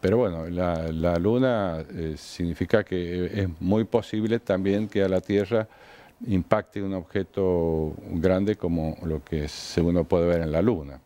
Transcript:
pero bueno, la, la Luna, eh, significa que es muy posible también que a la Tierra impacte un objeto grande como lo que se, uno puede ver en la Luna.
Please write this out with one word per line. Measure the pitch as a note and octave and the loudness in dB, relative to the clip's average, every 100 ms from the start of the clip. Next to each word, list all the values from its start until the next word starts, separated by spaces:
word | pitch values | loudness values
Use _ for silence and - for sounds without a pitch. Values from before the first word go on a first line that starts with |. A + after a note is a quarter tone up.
pero | F#2 A2 | 4 2
bueno, | A#2 E2+ E2 | 2 -2 -6
la, | F2 F2+ E2 E2 | -2 0 0 -2
la | D#2+ E2+ E2+ | 0 2 2
Luna, | F#2 A#2+ C3 A#2 G2 D#2+ D#2+ | 2 2 2 2 -2 -4 -8
eh, | - D#2+ D2+ | -6 -6 -6
significa | - - F2 E2 F2+ A2 | -12 -6 -4 -2 2 2
que | G2+ F#2 E2+ F2+ F2+ G#2 | 2 -4 -2 -4 -2 -2
es | F#2+ D#2+ | -2 -2
muy | F2 G#2+ | 2 2
posible | A2 A#2 G#2 G#2+ G#2+ A2+ | 4 0 0 -2 0 -2
también | - F#2+ G2 G2+ G#2+ | 0 0 2 0 0
que | G#2 | 0
a | G2 | 2
la | F#2 | 0
Tierra | - G2+ G2 A#2 A2 - - - - _ A#3+ | 2 0 2 0 -2 -8 -20 -20 -20 _ -2
impacte | F#2+ E2+ G#2+ G#2+ - | 0 2 0 0 -8
un | G2 | -6
objeto | F#2+ F2+ G#2 F#2 - F#2+ F2+ E2 D#2+ D#2 - - | -8 -6 -6 -4 -2 0 2 0 0 -2 -6 -8
grande | E2+ F2 F#2 G2+ G#2 | -2 2 2 0 -2
como | F2 E2+ D#2+ D#2 | -2 -2 -2 -6
lo | E2+ D#2 | -6 -6
que | - D#2+ D2 | -4 -6 -6
se, | - - - | -8 -6 0
uno | E2+ F2 D#2+ | 2 2 2
puede | F2+ E2+ | 2 2
ver | E2+ | 2
en | E2 | 0
la | D#2 | 2
Luna. | G2+ G2+ C#2+ C2+ | 2 0 -4 -16